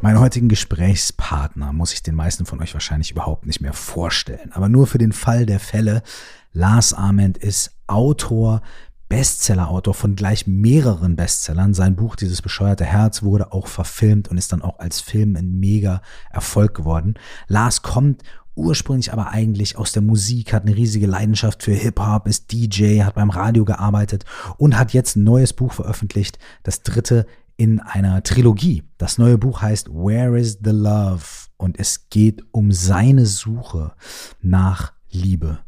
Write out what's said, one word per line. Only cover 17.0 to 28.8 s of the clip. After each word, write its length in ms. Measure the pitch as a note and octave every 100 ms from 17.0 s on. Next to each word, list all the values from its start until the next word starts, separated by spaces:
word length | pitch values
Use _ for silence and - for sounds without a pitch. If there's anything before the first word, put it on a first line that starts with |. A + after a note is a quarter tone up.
| E2 A2 - - -
Lars 380 | G2+ A#2+ A#2+
kommt 400 | - B2 C#3+ C3+ - - - -
ursprünglich 580 | D#3+ D#3 - C3 A#2
aber 160 | A2 G#2
eigentlich 480 | G#2+ A2 G#2 G#2 -
aus 140 | A2
der 100 | -
Musik, 520 | G#2 A2 G2 B2 A2
hat 100 | A2
eine 120 | G2+ G2+
riesige 300 | A#2 G#2+ G2+
Leidenschaft 560 | F#2+ G#2+ G#2+ A2 -
für 120 | -
Hip-Hop, 540 | G2+ A#2 - G#2 G#2+ G2+
ist 240 | G#2 -
D 140 | A#2+ A#2
J, 400 | F#2+ G#2 G#2+ G2+
hat 80 |
beim 160 | - G#2
Radio 340 | F#2+ G#2 A#2
gearbeitet 640 | G#2+ G#2 G#2 G#2 G#2 G2+ - - - -
und 180 | D3 A2+
hat 160 | A#2
jetzt 260 | B2+ - -
ein 60 |
neues 300 | G#2 B2 C3
Buch 200 | - B2+
veröffentlicht, 680 | - - G#2 G2 - G2 - - -
das 180 | - -
dritte 460 | - A#2+ - A#2+ A2 - _ _
in 260 | A2+ A2
einer 420 | - G2 G2 F#2+
Trilogie. 600 | - - A#2+ G#2 D#3 G2+